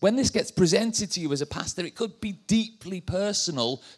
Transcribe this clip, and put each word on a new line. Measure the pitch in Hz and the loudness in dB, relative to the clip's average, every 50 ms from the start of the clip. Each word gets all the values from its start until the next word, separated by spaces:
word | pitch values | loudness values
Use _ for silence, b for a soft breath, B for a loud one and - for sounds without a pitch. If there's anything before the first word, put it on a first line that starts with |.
When | - 196 226 262 | 2 2 4 4
this | 262 202 | 2 2
gets | - 214 - - | 2 0 -2 -2
presented | - - 185 160 170 - 226 233 220 - 208 180 | 2 2 4 4 4 4 2 0 0 -2 -2 -2
to | - 185 | -4 -2
you | 165 151 | -2 -2
as | 143 135 | -2 -2
a | 147 | -4
pastor, | - - - 170 - - 185 175 | -4 -6 -6 -6 -6 -6 -6 -6
it | 160 - | -8 -6
could | - 233 220 - - | -6 -6 -6 -6 -6
be | - 214 196 - _ - | -8 -8 -8 -6 _ 2
deeply | 208 226 220 226 - - - 180 190 180 | 2 2 2 0 -6 -14 -12 -10 -8 -8
personal | - - 175 185 202 208 202 - - 175 156 131 117 117 135 131 B B B | -6 -4 -2 0 0 0 0 0 -2 -2 0 0 0 0 0 -2 B B B